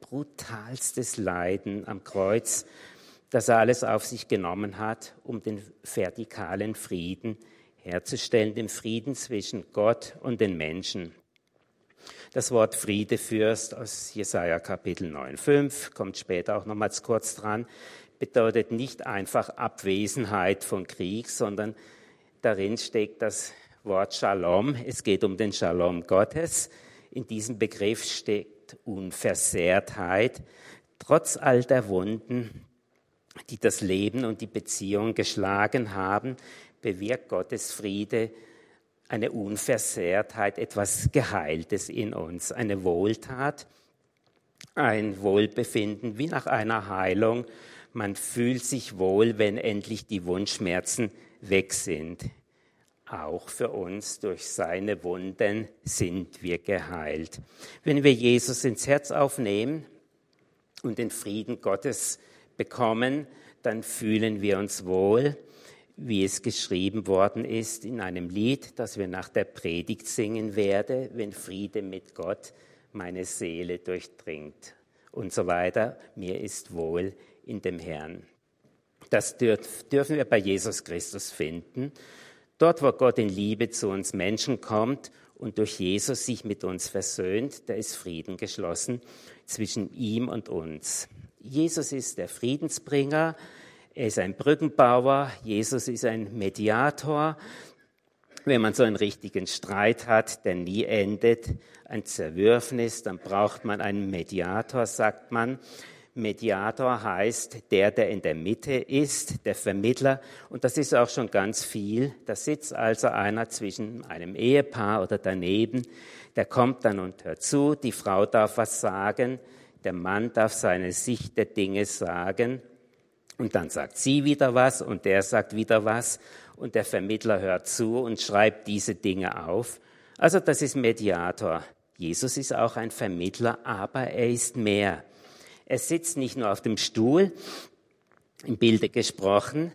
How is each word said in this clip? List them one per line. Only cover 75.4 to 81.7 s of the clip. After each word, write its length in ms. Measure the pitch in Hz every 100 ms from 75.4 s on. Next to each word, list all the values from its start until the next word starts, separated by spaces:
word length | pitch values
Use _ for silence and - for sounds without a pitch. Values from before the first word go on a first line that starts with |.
| 87
weiter. 500 | 87 90 113 113 - - 110
„Mir 240 | 90 -
ist 320 | 107 - -
wohl 400 | 85 80 85 95 - - _
in 180 | - 104
dem 160 | 92 87
Herrn.“ 460 | 87 76 78 90 - _ _ _ _ _ _ _ -
Das 260 | 110 - -
dürf-, 480 | 117 104 - -
dürfen 320 | - 139 139 151
wir 80 |
bei 140 | - 110
Jesus 440 | 98 95 110 -
Christus 480 | - 87 - 95 -
finden. 640 | - 78 85 -